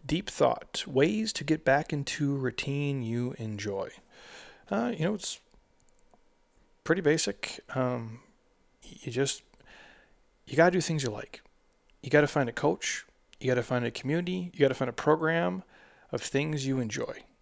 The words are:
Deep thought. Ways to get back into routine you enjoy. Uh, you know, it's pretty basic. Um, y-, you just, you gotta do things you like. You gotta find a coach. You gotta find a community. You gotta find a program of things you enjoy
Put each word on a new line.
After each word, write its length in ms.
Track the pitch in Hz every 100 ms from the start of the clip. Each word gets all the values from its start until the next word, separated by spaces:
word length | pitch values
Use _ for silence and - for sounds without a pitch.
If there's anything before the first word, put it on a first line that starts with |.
| 135
Deep 240 | 165 202
thought. 540 | - 135 - - - -
Ways 480 | 135 156 214 220
to 100 | -
get 180 | 147 156
back 300 | - 139 143
into 420 | 147 139 - 143
routine 680 | 139 127 120 - 139 143 139
you 320 | 113 117 123 -
enjoy. 540 | 110 104 104 98 - - _ - - - - - -
Uh, 240 | 202 240 214
you 80 |
know, 80 | 165
it's 280 | 208 - - _ - _ _ _ _ _ _ _ _ _ _ _ _ -
pretty 140 | 175
basic. 580 | 151 160 - - - - - 131
Um, 440 | 127 123 113 113 _ _ _ _ _ _
y-, 140 | - -
you 100 | -
just, 300 | 117 139 - _ _ - - - - _ _ _ _ -
you 100 | 131
gotta 140 | 175
do 100 | 180
things 220 | 160 160
you 80 | 131
like. 320 | 104 - - _ _ _ _ _ _
You 60 | 127
gotta 180 | 147 147
find 220 | 151 123
a 40 |
coach. 520 | - - - - - - _ _ -
You 80 | 127
gotta 160 | 123
find 220 | 117 123
a 60 | 117
community. 600 | - 135 165 175 185 180
You 60 | -
gotta 120 | 139
find 160 | 127 123
a 60 |
program 720 | - - 160 160 165 175 185 - - - - _
of 120 | -
things 440 | - 139 151 151 131
you 140 | 131
enjoy 440 | 113 104 120 - - _